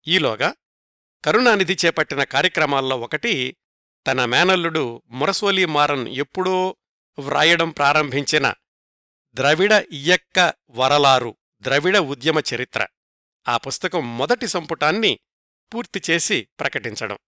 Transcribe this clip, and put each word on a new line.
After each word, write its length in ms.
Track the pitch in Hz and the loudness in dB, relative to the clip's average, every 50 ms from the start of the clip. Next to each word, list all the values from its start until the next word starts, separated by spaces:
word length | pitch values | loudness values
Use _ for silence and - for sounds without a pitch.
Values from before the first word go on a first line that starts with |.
| _ | _
ఈలోగా 480 | 151 175 185 156 123 110 107 131 175 277 _ _ _ _ _ _ _ _ _ _ _ _ _ - | 0 0 0 2 0 -2 0 -2 -4 -4 _ _ _ _ _ _ _ _ _ _ _ _ _ -2
కరుణానిధి 520 | 151 165 226 254 240 220 202 190 156 190 - - | 0 2 4 4 4 4 4 2 0 0 0 0
చేపట్టిన 380 | 165 - - 151 _ 143 135 135 | 0 0 0 -4 _ -2 -4 -4
కార్యక్రమాల్లో 760 | _ - 135 156 180 - 170 156 139 143 135 135 131 131 123 | _ 0 0 0 0 0 0 0 2 0 0 0 0 -2 -4
ఒకటి 560 | 117 - - 151 - 240 202 139 127 131 - _ _ _ _ _ _ _ _ _ _ | -4 -8 -8 -4 -2 -2 -2 -2 -2 -6 -8 _ _ _ _ _ _ _ _ _ _
తన 180 | - 131 127 123 | -2 0 2 2
మేనల్లుడు 760 | 117 120 139 175 185 190 180 165 165 160 160 139 120 117 120 _ | 2 2 2 4 4 2 2 0 -2 -2 -2 -4 -4 -8 -12 _
మురసోలి 580 | _ 117 127 143 180 190 - 214 202 196 190 185 | _ -6 -2 -2 -2 0 0 0 0 2 0 0
మారన్ 420 | 160 151 147 147 147 143 135 120 | 0 2 2 2 2 0 -2 -4
ఎప్పుడో 720 | - 110 127 147 _ _ 190 185 185 190 185 185 190 185 _ _ _ _ _ _ _ _ - | -6 -6 -8 -8 _ _ -4 -2 0 0 0 0 -2 -4 _ _ _ _ _ _ _ _ -12
వ్రాయడం 500 | 139 139 135 143 151 165 170 165 170 170 | -8 -4 0 2 2 2 4 2 0 -2
ప్రారంభించిన 840 | 147 - 143 139 147 156 151 139 123 143 139 - 156 156 139 120 95 _ _ _ _ _ _ _ _ _ _ _ _ _ _ _ _ | -2 0 0 2 2 2 0 0 -2 -4 -2 0 0 0 0 0 -2 _ _ _ _ _ _ _ _ _ _ _ _ _ _ _ _
ద్రవిడ 380 | 127 131 143 156 160 190 208 | 0 2 2 4 4 4 4
ఇయ్యక్క 840 | 214 202 - - 170 139 139 160 180 - _ _ _ - 180 165 - _ _ _ | 4 2 2 -2 -12 -6 0 0 0 0 _ _ _ 2 2 2 0 _ _ _
వరలారు, 680 | 127 117 127 131 143 147 143 139 135 127 123 117 107 _ _ _ _ _ | -2 0 2 4 4 6 6 6 4 4 2 -2 -10 _ _ _ _ _
ద్రవిడ 360 | - 127 135 147 147 180 196 | -4 0 0 2 2 2 2
ఉద్యమ 440 | 208 165 135 143 123 120 160 151 156 - - 127 | 2 2 0 -6 -4 -2 0 0 0 0 -2 -6
చరిత్ర, 320 | 117 127 _ - 117 101 - _ _ _ _ _ _ _ _ _ _ _ | -6 -8 _ -4 -4 -4 -4 _ _ _ _ _ _ _ _ _ _ _
ఆ 100 | - 120 | -2 -2
పుస్తకం 600 | 117 - 135 - - - 175 185 170 135 117 117 | -2 -2 -4 -8 -4 -6 -2 -2 -2 -4 -4 -4
మొదటి 300 | 117 135 156 240 233 254 | -4 0 0 0 -2 -2
సంపుటాన్ని 720 | 196 - 180 156 147 165 _ 151 151 170 220 226 185 117 - _ _ _ _ _ _ _ _ _ _ - | -6 -6 -6 -6 -6 -6 _ 0 0 0 0 0 -2 -2 -4 _ _ _ _ _ _ _ _ _ _ -10
పూర్తి 280 | 233 233 - - 190 - - | -10 -10 -8 -10 -8 -2 -2
చేసి 380 | 165 165 - - 214 135 104 _ _ - | 0 0 0 0 -2 -4 -4 _ _ -8
ప్రకటించడం. 580 | 123 135 - 135 101 117 104 - 120 101 101 - _ | -8 -6 -6 -6 -8 -8 -8 -8 -8 -8 -8 -10 _